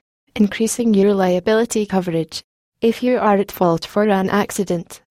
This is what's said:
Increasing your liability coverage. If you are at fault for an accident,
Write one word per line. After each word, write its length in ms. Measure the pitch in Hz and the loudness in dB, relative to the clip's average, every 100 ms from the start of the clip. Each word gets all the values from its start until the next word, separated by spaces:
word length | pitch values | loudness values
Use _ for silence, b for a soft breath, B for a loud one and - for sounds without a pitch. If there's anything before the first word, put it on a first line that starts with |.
| _ _ _ - | _ _ _ 0
Increasing 580 | 208 - 226 - 233 | 0 0 -2 0 0
your 200 | 202 196 | 4 4
liability 720 | 196 185 180 180 220 233 226 202 | 2 2 0 2 2 0 -2 -2
coverage. 580 | 190 180 165 160 - - _ _ _ | -2 -2 -4 -4 -10 -16 _ _ _
If 200 | 226 226 | -2 0
you 160 | 247 247 | 0 0
are 200 | 214 202 | 2 2
at 140 | 190 | 0
fault 340 | - 180 165 - | 0 0 0 -2
for 180 | - | -2
an 260 | 208 190 190 | 0 2 0
accident, 720 | 202 202 - 190 175 175 - _ | 0 -2 -4 -4 -4 -6 -18 _